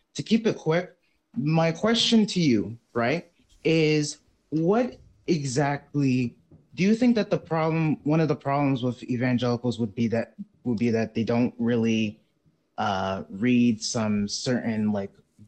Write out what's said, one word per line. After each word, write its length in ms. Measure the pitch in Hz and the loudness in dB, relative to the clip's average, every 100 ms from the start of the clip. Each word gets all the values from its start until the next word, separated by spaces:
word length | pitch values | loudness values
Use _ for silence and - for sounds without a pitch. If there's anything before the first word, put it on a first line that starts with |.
| _ - | _ -8
to 80 | |
keep 240 | - 226 226 | 0 0 0
it 100 | - | -2
quick, 380 | 156 165 175 - _ _ _ - | 0 -2 -2 -12 _ _ _ -4
my 340 | 147 165 165 | 0 2 2
question 540 | 165 220 233 - 226 202 | 0 0 2 4 4 2
to 140 | 185 | 2
you, 380 | 156 110 98 117 _ | 2 2 0 -10 _
right, 340 | 120 120 165 - _ _ _ | -2 -2 -2 -6 _ _ _
is 540 | 151 160 151 151 147 - _ _ - | 0 2 4 2 0 -8 _ _ -6
what 480 | 156 165 220 240 - - _ - | -2 2 2 0 -6 -20 _ -2
exactly 1080 | 165 139 127 143 143 - 147 139 127 120 - _ - _ | -2 -2 0 0 -2 -6 -2 0 0 -2 -6 _ -20 _
do 100 | - | 0
you 120 | 190 220 | 2 4
think 200 | 247 226 | 4 2
that 140 | 196 | 0
the 80 | 165 | -2
problem, 600 | - 160 160 160 156 - | -2 -2 0 0 0 0
one 160 | 143 160 | 0 2
of 80 | 156 | 2
the 80 | 135 | 0
problems 460 | 139 139 143 131 | -2 0 0 0
with 220 | 123 113 | -2 -4
evangelicals 720 | - 123 127 123 123 120 123 107 | -6 -2 0 0 0 -2 -2 -2
would 160 | 113 | -4
be 140 | 104 113 | -2 -2
that, 260 | 113 - - - _ | -2 -4 -10 -18 _
would 160 | 123 107 | -4 0
be 100 | 120 | 0
that 240 | 113 110 | 0 -2
they 100 | 117 | -2
don't 300 | 110 120 123 - | -2 0 0 -2
really, 600 | 117 120 113 113 107 - _ _ _ _ _ - | -2 0 2 0 -2 -6 _ _ _ _ _ -6
uh, 460 | 107 95 95 98 - | -4 -2 -2 -6 -8
read 520 | 95 123 123 120 107 | -4 0 2 2 0
some 440 | - 117 107 104 101 | -4 -4 -2 -2 -4
certain, 640 | - 135 123 117 110 107 | -6 -4 -4 -2 -2 -2
like, 200 | 104 98 _ _ _ | -2 -6 _ _ _